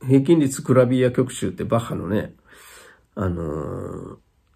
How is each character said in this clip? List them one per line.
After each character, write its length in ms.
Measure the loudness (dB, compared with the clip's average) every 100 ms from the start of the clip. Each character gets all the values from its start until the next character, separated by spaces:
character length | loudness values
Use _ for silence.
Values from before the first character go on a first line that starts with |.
| 4
平 160 | 4
均 180 | 6 4
率 220 | 2 -2
ク 120 | 2
ラ 120 | 4 4
ビ 180 | 4 2
ア 80 |
曲 180 | 2 -2
集 180 | -2 -6
っ 20 |
て 100 | -6
バ 160 | -2 -2
ッ 40 |
ハ 120 | -2 -8
の 140 | -4
ね、 260 | -4 -4 -12 _ -20 -20 -20 -20 _ _ -6
あ 140 | -4
の 140 | -4
ー、 760 | -6 -6 -6 -8 -10 -12 -14 -18 _ _ _